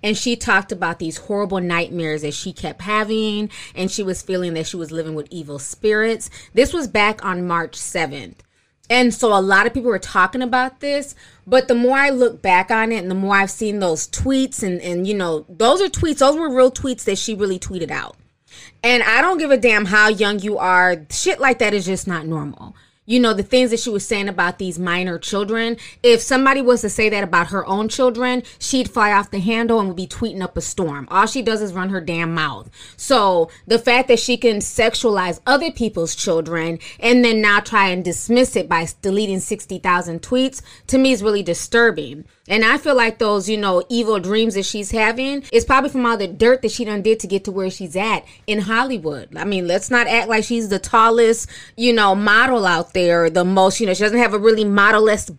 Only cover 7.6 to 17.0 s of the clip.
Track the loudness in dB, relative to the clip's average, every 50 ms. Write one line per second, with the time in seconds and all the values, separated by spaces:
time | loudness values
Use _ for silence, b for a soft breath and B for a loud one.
7.6 | -4 -6 -10 -14 -14 -8 -6 -4 -4 -4 -6 -12 -14 -16 -20 _ _ _ _ _
8.6 | _ _ _ _ _ _ 2 4 4 2 2 2 0 2 2 2 2 4 4 4
9.6 | 4 2 -2 -2 -2 -2 -2 -2 -4 -4 0 0 0 2 0 -4 -4 -2 0 -2
10.6 | -2 -2 -6 _ -6 -4 -4 -4 -4 -8 -16 b b b b b b 2 2 2
11.6 | 4 4 0 2 4 2 4 4 2 2 2 2 2 0 0 -2 0 2 2 2
12.6 | 2 2 0 0 0 0 -2 -4 -4 -4 -4 -2 0 2 2 2 2 0 -4 -6
13.6 | -4 -4 -2 -2 0 0 -2 -2 -4 -8 -6 -4 -2 0 0 0 0 -2 -4 -6
14.6 | -4 -4 -4 -4 -6 -6 -4 -4 -2 -2 -2 -2 -2 -2 -4 -4 -6 _ -4 0
15.6 | 2 4 4 4 2 -2 -2 -2 -2 -2 2 2 4 4 4 2 -2 -2 4 4
16.6 | 4 4 4 0 -6 -6 -6 -4